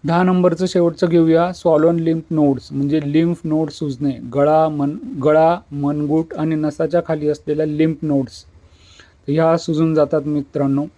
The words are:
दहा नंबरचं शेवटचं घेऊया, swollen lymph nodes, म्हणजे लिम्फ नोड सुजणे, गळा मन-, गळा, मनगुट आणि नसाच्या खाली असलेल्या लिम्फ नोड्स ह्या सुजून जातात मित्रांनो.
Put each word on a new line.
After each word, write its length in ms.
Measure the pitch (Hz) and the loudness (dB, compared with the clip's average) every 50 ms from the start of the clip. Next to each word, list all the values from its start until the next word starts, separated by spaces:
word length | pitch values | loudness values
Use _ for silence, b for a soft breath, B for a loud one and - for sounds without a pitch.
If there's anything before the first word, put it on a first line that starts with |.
| - | -2
दहा 180 | 143 165 175 | 0 0 2
नंबरचं 440 | 185 185 185 180 180 180 170 165 185 | 2 2 2 4 4 2 2 2 -4
शेवटचं 400 | 180 - 180 175 170 165 - - | -2 0 2 2 2 2 0 -2
घेऊया, 440 | 170 165 170 165 160 160 170 170 175 | 2 4 4 4 4 4 4 2 0
swollen 500 | 180 - - 175 160 151 156 165 170 170 | -2 -2 0 2 2 4 4 2 2 2
lymph 380 | 165 160 160 160 156 _ 165 156 | 0 -2 -2 -2 -4 _ 0 2
nodes, 240 | 147 143 139 127 - - | 2 2 0 -2 -6 -8
म्हणजे 300 | 143 139 139 143 147 160 147 143 | -6 -4 -2 0 0 -2 -2 0
लिम्फ 280 | 143 160 165 170 175 165 - | 0 2 2 2 -2 -4 -4
नोड 260 | 160 151 156 160 147 | -4 -2 -2 -2 -4
सुजणे, 480 | - - 160 147 135 120 147 143 131 117 117 123 117 | -6 -8 -8 -8 -6 -4 -4 -4 -4 -4 -10 -6 0
गळा 340 | 143 143 147 156 156 160 160 | 0 2 4 4 2 2 2
मन-, 520 | 151 147 143 143 151 202 - - - 156 127 | 0 -2 -4 -4 -4 -6 -12 -12 -10 -2 0
गळा, 340 | 151 151 156 160 165 175 180 - _ | 2 4 4 4 4 2 0 -6 _
मनगुट 640 | 147 143 143 143 147 147 147 143 147 160 160 165 - | -8 -6 -4 -4 -2 -4 -2 -2 -2 -2 -2 -4 -6
आणि 200 | 170 156 160 160 | -6 -4 -2 -2
नसाच्या 460 | 156 151 151 151 - 165 151 156 170 170 - | -2 -2 -4 -4 -4 -4 -2 -2 -2 -2 -2
खाली 200 | 160 156 147 151 | -6 -2 -2 -2
असलेल्या 380 | 147 147 _ - 151 151 156 | -4 -4 _ -6 -2 -2 -2
लिम्फ 300 | 151 151 151 156 160 160 156 | -2 0 0 0 0 0 -2
नोड्स 420 | - 156 143 139 131 - - - - - _ - b b b b b b b b b b b b _ - | -4 -2 -2 -2 -2 -4 -10 -20 -20 -20 _ -20 b b b b b b b b b b b b _ -4
ह्या 300 | 143 160 160 160 165 170 | 0 2 2 2 2 0
सुजून 360 | - - 160 151 165 160 160 | -2 -4 -2 0 0 2 2
जातात 280 | 156 147 143 160 156 | 2 2 2 0 -4
मित्रांनो. 640 | 139 147 147 147 139 _ _ 147 143 139 139 139 147 165 _ | -2 -2 -4 -4 -6 _ _ -2 0 0 0 -2 -4 -6 _